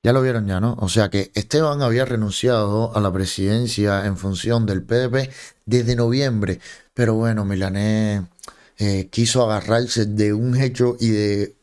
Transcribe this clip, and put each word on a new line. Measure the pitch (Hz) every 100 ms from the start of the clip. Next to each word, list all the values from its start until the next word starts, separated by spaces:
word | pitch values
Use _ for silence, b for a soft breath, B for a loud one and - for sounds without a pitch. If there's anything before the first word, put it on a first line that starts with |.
Ya | 131
lo | 131
vieron | 131 117 101
ya, | 92
¿no? | 113 -
O | 98
sea | 110 101
que | 98 95 -
Esteban | - 147 156 143
había | 127 117 131
renunciado | 117 104 98 123 117 104 104 113 110
a |
la | 101
presidencia | 92 95 - 98 110 120 110 104 98 101
en | 90
función | 98 92 110 117 107
del | 92
P | - 117
D | 127
P | 131 131 B B B -
desde | 123 117 120
noviembre. | 117 127 139 110 104 90 B B B -
Pero | 117
bueno, | 110 117 107 101
Milanés, | 98 95 98 104 107 107 104 90 _ - B B -
eh, | 104 98 95
quiso | - 117 127
agarrarse | 117 104 98 117 120 113 104
de | 107 104
un | 107 123 123
hecho | 135 127 123 120
y | 117
de | 107 104 101 101 _